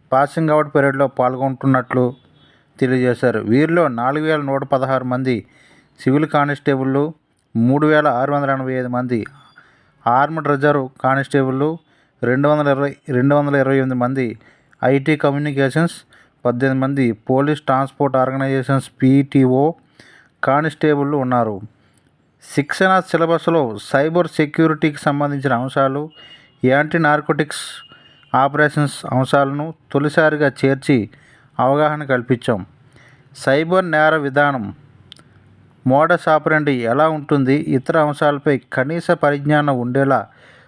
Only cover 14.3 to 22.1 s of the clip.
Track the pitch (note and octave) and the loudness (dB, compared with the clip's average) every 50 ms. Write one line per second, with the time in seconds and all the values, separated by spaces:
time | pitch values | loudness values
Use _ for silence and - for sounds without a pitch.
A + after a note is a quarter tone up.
14.3 | G#2+ - _ _ _ _ _ _ _ - B2 B2+ C#3 C#3 C3+ D#3 D3+ D3 - C#3+ | -6 -12 _ _ _ _ _ _ _ -2 0 2 2 2 2 0 -2 0 0 -2
15.3 | C#3 C#3+ D3 D3+ C3+ C#3 C#3 C3 - D#3 E3+ E3+ - - - _ - - _ _ | 0 -2 -4 -4 -2 -2 -2 0 0 0 -2 -2 -4 -10 -20 _ -20 -20 _ _
16.3 | _ _ - B2 B2 A#2+ C3+ C3+ C3+ C3 C3+ C3+ C#3 C#3 B2+ A#2 A2 A2 - - | _ _ -4 -2 -2 0 0 0 0 0 -2 -2 0 0 0 0 -2 -4 -2 0
17.3 | C3 C3+ C#3+ D3+ D3+ C#3+ - - C3 C3+ C3+ C3 _ - C#3+ C3+ C3+ C3 B2+ C3 | 0 2 2 0 -2 -2 -2 -2 0 0 -2 -4 _ -2 -2 0 2 0 0 0
18.3 | C3+ C3+ C3+ C3+ C3+ C3+ A#2+ - C#3 C3 - - _ - C3 C3 C3+ C#3 C#3 C#3 | -2 -4 -2 -2 -2 -2 0 0 -2 -2 -2 -6 _ 0 2 4 4 4 2 2
19.3 | - C3+ C3 B2+ B2+ C3+ C#3+ E3 E3+ _ _ _ _ _ - - - - _ _ | 2 2 4 4 4 2 2 0 -2 _ _ _ _ _ -20 -20 -20 -20 _ _
20.3 | _ - - - C#3 D3 D#3+ D3+ - - - D3+ D3 C#3+ C#3 C#3+ D3+ C#3 B2+ B2+ | _ -4 -2 0 0 0 0 -2 -4 -2 0 0 2 0 0 -2 -2 -2 -2 0
21.3 | B2+ B2 A2+ A2 G2+ F#2+ A2+ - _ _ _ _ _ _ _ _ | 0 0 0 -2 -4 -8 -12 -16 _ _ _ _ _ _ _ _